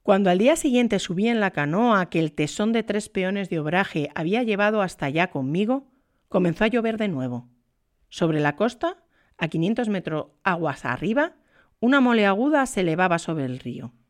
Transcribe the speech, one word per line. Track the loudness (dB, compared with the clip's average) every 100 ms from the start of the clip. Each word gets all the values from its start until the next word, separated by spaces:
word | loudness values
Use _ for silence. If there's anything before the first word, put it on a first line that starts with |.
Cuando | 4 4 4
al | 4
día | 4 4
siguiente | 2 2 2 0
subí | -2 -2 0
en | 0
la | -2
canoa | -2 -2 2 2 2 2
que | 0
el | -2
tesón | -2 -4 -2 0
de | 0
tres | -2 -6 -4
peones | -4 -2 -4 -4
de | -4
obraje | 0 0 0 -2 -4 -4
había | -2 0
llevado | 0 0 2 2
hasta | -2 -4 -4
allá | 0 -2
conmigo, | -2 -2 -2 0 -2 -6 _ _ _ _
comenzó | 0 0 2
a | 0
llover | 0 -2 -2
de | -4
nuevo. | -4 -4 -6 -10 _ _ _ _ _ _
Sobre | -2 0 2
la | 0 0
costa, | -2 0 -6 -6 _ _ _ -8
a | -4
quinientos | -2 0 0 -2
metros | -2 -4 -6 -6 _
aguas | -4 -2 -2 -4 -6
arriba, | -4 0 0 -2 _ _ _ _ _
una | 2 4
mole | 4 4 4
aguda | 2 2 2 0
se | 0
elevaba | 0 2 2 0
sobre | -2 -4 -4
el | -6
río. | -10 -10 -14 _